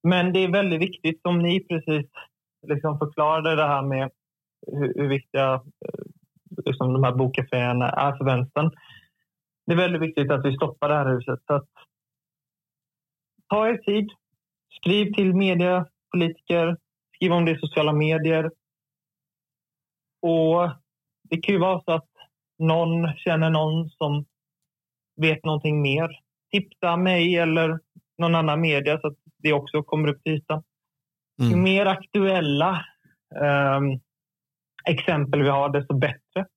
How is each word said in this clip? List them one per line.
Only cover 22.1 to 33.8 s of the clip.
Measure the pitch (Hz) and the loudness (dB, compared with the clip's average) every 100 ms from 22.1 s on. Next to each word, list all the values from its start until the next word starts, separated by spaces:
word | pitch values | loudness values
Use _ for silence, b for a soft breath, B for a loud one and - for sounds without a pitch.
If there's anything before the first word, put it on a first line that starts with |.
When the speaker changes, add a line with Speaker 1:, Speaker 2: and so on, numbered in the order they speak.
| B B _ _ _ | B B _ _ _
Speaker 1:
någon | 160 165 165 165 170 | 0 2 0 0 -2
känner | 147 - 160 160 | -4 -2 0 2
någon | 156 156 160 160 | 2 0 -2 -6
som | _ 151 147 147 _ _ _ _ _ _ _ _ - | _ -4 -4 -6 _ _ _ _ _ _ _ _ -2
vet | 156 156 156 | 0 0 -2
någonting | 151 151 151 | -2 0 0
mer. | 143 139 147 135 _ _ _ | 0 0 -4 -8 _ _ _
Tipsa | 202 196 _ 175 170 | -4 -4 _ -2 0
mig | 185 180 170 175 | 2 2 2 2
eller | 165 165 160 160 _ - _ - | 2 0 0 -4 _ -20 _ -4
någon | 170 165 | 0 2
annan | 156 151 | 0 0
media | 165 143 143 151 | 0 0 0 -2
så | 151 | -4
att | 143 _ _ | -8 _ _
det | 151 | 0
också | 147 143 151 | 0 -2 -6
kommer | 147 156 147 | -2 -2 -2
upp | 143 | -2
till | - | -4
ytan. | 156 - 156 - _ _ _ _ _ _ - | -4 -4 -8 -8 _ _ _ _ _ _ -2
Speaker 2:
Mm. | 123 | 2
Speaker 1:
Ju | 175 | 4
mer | 190 190 196 | 4 2 2
aktuella, | 190 - 214 196 185 151 143 170 180 B B B B _ - | -2 -2 0 2 2 0 0 0 -2 B B B B _ -2
ehm, | 143 143 139 139 | 0 2 2 2